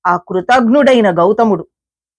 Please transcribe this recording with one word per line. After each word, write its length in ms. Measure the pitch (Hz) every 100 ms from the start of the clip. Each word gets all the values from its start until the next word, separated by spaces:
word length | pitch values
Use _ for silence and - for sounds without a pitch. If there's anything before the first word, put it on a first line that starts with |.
| 180
ఆ 120 | 175
కృతజ్ఞుడైన 1000 | - 185 180 254 233 269 254 254 208 170
గౌతముడు. 500 | 175 214 226 185 - _ _ _ _